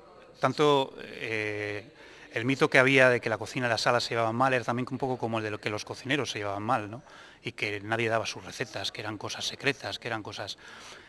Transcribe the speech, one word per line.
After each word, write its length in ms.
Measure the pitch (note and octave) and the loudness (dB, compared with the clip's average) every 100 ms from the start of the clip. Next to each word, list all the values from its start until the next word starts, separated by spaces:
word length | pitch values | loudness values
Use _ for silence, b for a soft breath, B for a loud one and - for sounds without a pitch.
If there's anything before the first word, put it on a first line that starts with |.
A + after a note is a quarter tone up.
| - - - - | -20 -20 -20 0
tanto, 520 | C3 C3 D3 C#3+ C3+ - | 0 4 6 6 2 -6
eh, 880 | D2+ - A#2+ A2 G#2+ G#2 G#2 G#2 - - B B B | -14 -8 -4 -2 -2 -4 -4 -6 -10 -18 B B B
el 120 | A#2+ | -2
mito 240 | A#2+ C3+ D3+ | 0 2 4
que 120 | C#3+ | 6
había 280 | C3 C3+ B2+ | 8 8 8
de 120 | A#2+ | 6
que 100 | A#2 | 2
la 80 | G#2 | -2
cocina 300 | A#2+ C3 B2 | -4 -2 0
y 20 | |
la 80 | G#2+ | 2
sala 220 | C#3 A#2+ | 4 2
se 100 | - | 2
llevaban 240 | A#2 A2+ | 0 0
mal 180 | A#2 C3 | 2 4
era 120 | B2+ | 2
también 240 | A2+ A#2+ B2 | 0 -2 -2
un 80 | B2+ | -4
poco 200 | C3+ B2 | -4 -2
como 200 | A2+ A2+ | -2 -2
el 60 | |
de 80 | G#2+ | -2
lo 80 | G#2+ | -4
que 100 | A#2+ | -4
los 140 | G#2+ | -4
cocineros 480 | - G#2+ B2+ C#3+ A#2 | -6 -8 -2 -2 -2
se 60 | A2 | -4
llevaban 260 | G#2 G2+ | -4 -4
mal, 260 | G#2+ B2+ G#2 | 0 0 -2
¿no? 140 | A#2 - B B B | -10 -16 B B B
Y 80 | A#2+ | -12
que 280 | - G#2+ G#2 | -6 -4 -4
nadie 280 | G#2 A2+ A2+ | -2 0 2
daba 180 | A2+ G2+ | 0 0
sus 180 | A2 | -8
recetas, 460 | F#2 - C3 G#2 F#2+ | -10 -8 -6 -6 -6
que 120 | - | -6
eran 160 | G#2+ G#2 | -8 -8
cosas 280 | A2 - - | -8 -6 -6
secretas, 540 | - C3+ C3 G#2+ G2 | -4 -4 -2 -6 -8
que 80 | B2 | -6
eran 160 | A2+ | -6
cosas... 340 | G#2 G2+ G2+ - B B B B | -6 -10 -10 -12 B B B B